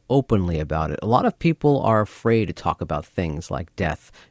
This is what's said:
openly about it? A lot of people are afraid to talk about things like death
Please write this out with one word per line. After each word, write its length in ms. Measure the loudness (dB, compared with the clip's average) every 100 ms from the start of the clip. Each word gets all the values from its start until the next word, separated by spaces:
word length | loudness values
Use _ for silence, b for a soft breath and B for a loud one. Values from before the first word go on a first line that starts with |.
| 0
openly 500 | 0 2 0 2 -2
about 300 | -2 -2 -2
it? 100 | -4
A 40 | 2
lot 180 | 2 2
of 120 | 0
people 440 | -2 2 2 2
are 200 | 2 2
afraid 460 | 0 -2 0 2 0
to 60 |
talk 280 | -2 -4 -4
about 240 | -4 -6 -4
things 460 | -4 -4 -4 -6
like 240 | -8 -8 -4
death 360 | -4 -4 -12 b b